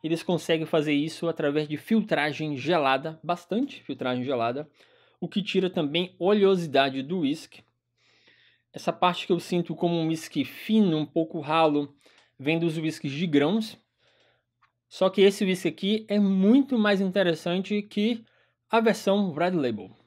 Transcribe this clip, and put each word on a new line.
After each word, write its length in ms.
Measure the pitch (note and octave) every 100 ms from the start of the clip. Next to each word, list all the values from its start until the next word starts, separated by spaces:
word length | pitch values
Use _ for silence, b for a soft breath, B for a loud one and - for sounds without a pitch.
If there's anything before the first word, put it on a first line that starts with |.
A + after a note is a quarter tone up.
Eles 200 | D#3 D#3+
conseguem 420 | - E3+ - E3
fazer 300 | D#3 E3 D3+
isso 340 | C#3+ D#3 - E3+
através 400 | D#3+ D3 D3 D3+
de 80 | C#3+
filtragem 800 | - A3 G#3+ D3 D3+ C#3+ D#3 C#3
gelada, 640 | C3+ F3 C3+ - D#3+ D#3+
bastante 600 | D#3 F3 - G#3 C#4+ -
filtragem 420 | - B2+ B2+ B2+
gelada, 420 | B2 B2+ A#2 C3 D3+ b b b b b
o 80 | E3
que 140 | G#3
tira 260 | F#3+ F#3+ F3+
também 480 | F3 D3 E3 F3+ _
oleosidade 840 | F3 G#3+ G3 F#3+ E3 C3+ C#3 C3+
do 160 | C3+ F#3
uísque. 440 | C#3 D#3 - - _ _ _ _ b b b b b b b
Essa 220 | - -
parte 320 | E3 F3+ F3 -
que 60 |
eu 40 | E3+
sinto 380 | - F3+ E3+ D#3
como 180 | F3
um 140 | E3+ D#3+
uísque 340 | D#3+ - D3+
fino, 540 | B2+ - - A3 G3 D#3
um 80 |
pouco 340 | D3+ E3+ E3 E3+
ralo, 560 | C#3 D#3+ D#3+ D3 C#3+ _ b b b _
vem 200 | C3+ E3
dos 200 | E3+ D#3
uísques 340 | D#3 D3+ C#3+
de 140 | C#3 F3+
grãos. 500 | C#3+ D3 A3 A3 - _ _ _ _ _ _ _ _ _ _ _
Só 220 | - F#3
que 100 | F#3+
esse 240 | G3 G3
uísque 240 | F#3+ F#3 E3+
aqui 380 | - F#3+ G#3+ A3
é 100 | G#3
muito 600 | G3 F#3+ F#3+ C4 C4+ A#3+
mais 240 | G#3 G3
interessante 800 | G3 G3 F3+ D#3+ F3 F3+ F#3 G#3
que 420 | G#3 G#3 G#3+ A3+ b b b b _
a 100 | A3+
versão 540 | A3+ G#3 - G3 G3
Red 160 | D3 F3
Label. 400 | F3+ B2+ G#2+ F#2+ -